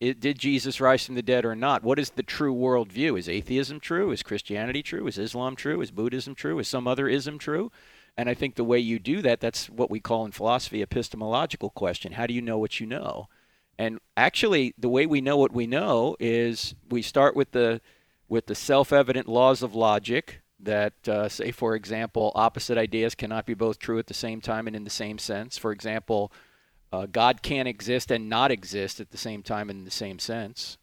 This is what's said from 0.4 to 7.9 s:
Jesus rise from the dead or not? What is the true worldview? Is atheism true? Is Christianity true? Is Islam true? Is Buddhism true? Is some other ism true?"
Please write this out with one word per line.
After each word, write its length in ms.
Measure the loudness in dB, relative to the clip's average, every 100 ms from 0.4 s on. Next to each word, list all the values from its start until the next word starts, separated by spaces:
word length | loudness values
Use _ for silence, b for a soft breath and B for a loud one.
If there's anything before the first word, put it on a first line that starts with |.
Jesus 400 | 0 0 0 2
rise 260 | 6 6 2
from 80 |
the 80 | -4
dead 220 | 2 2
or 100 | 2
not? 300 | 0 0 2
What 160 | 2 2
is 100 | 0
the 140 | -6
true 280 | -6 -2 0
worldview? 640 | 2 2 2 0 -2 0 0
Is 120 | -2
atheism 500 | -4 0 -2 -2 -8
true? 320 | -4 0 0
Is 140 | -2
Christianity 580 | -4 -6 -4 -4 -4 -4
true? 240 | -6 -6 -6
Is 100 | -4
Islam 380 | -6 -4 -6
true? 260 | -4 -4 -4
Is 120 | -4
Buddhism 420 | -4 -4 -4 -8
true? 240 | -8 -4 -4
Is 80 | -2
some 220 | -2 0
other 180 | 0 2
ism 300 | 0 -2 -8
true?" 320 | -4 -2 -4 b b